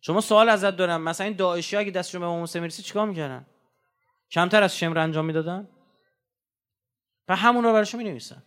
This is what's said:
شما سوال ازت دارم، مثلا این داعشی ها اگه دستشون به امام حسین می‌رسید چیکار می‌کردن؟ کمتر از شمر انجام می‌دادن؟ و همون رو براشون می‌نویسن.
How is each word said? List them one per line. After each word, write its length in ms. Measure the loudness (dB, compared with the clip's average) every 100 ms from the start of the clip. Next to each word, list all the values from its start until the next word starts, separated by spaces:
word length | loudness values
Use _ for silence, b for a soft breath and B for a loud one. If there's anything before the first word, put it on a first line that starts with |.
شما 200 | 0 -2
سوال 280 | 4 6 6
ازت 260 | 4 2 0
دارم، 260 | 0 0
مثلا 260 | -2 -4 -6
این 80 | -2
داعشی 400 | 0 0 -4 -4
ها 40 |
اگه 120 | -2
دستشون 300 | -4 -6 -6
به 60 | -6
امام 160 | -4
حسین 180 | -6 -6
می‌رسید 240 | -8 -10 -8
چیکار 220 | -4 -4
می‌کردن؟ 380 | -4 -8 -8 -16 _ _ _ _ _ _ _ _
کمتر 320 | 0 4 4
از 140 | 4 2
شمر 220 | -2 0
انجام 260 | 0 0 -2
می‌دادن؟ 420 | -2 -4 -6 -10 _ _ _ _ _ _ _ _ _ _ _ _ _ _ _ _
و 80 | 2
همون 280 | 2 4
رو 100 | 4
براشون 300 | 4 2 -4
می‌نویسن. 400 | -8 -10 -12 -20